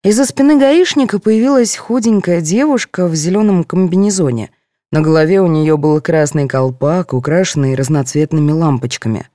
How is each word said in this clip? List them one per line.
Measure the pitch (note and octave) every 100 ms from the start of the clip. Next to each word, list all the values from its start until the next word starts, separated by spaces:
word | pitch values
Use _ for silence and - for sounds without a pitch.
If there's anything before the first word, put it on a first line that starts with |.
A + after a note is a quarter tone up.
Из-за | G3 G#3+ C#4
спины | - C#4 D4
гаишника | C4+ D#4+ F4+ D4 C4 G3+
появилась | G#3+ A3 B3+ C4+ A3+ -
худенькая | - B3 A3+ G#3 F3 F3
девушка | D#3 G#3 D4+ B3+ - - F3+
в |
зелёном | D#3+ D#3+ G3 G#3+ F#3
комбинезоне. | D#3 F3 F#3 F3+ G3+ F#3 D3 A#2+ G2+ _ _ _ _
На | D3+
голове | D#3 D#3+ D#3 G3
у | F3+
неё | D#3 D#3 D3+
был | D3+ D3+
красный | D3 D#3+ D3 D#3 C#3
колпак, | C3+ C3 B2+ C#3+ F3 F3
украшенный | B2+ B2+ E3 F#3 D3+ C3+ C3
разноцветными | C3+ D3+ B2+ D3 D3+ D#3+ D3
лампочками. | D#3 D#3+ C3+ B2+ - A2 A2 -